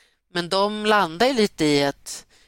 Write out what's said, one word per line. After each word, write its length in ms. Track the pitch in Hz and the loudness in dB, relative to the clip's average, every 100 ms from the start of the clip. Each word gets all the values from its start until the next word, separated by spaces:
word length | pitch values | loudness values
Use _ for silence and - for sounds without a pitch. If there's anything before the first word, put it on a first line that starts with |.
| _ _ _ | _ _ _
Men 160 | 175 170 | -8 -2
de 360 | 190 208 214 214 | -2 -2 -2 0
landar 420 | 208 170 170 247 | 2 0 0 0
ju 60 | |
lite 320 | 254 208 - 151 | 2 -2 0 2
i 180 | 143 | 2
att, 420 | 139 - - - - _ | 0 -4 -12 -16 -18 _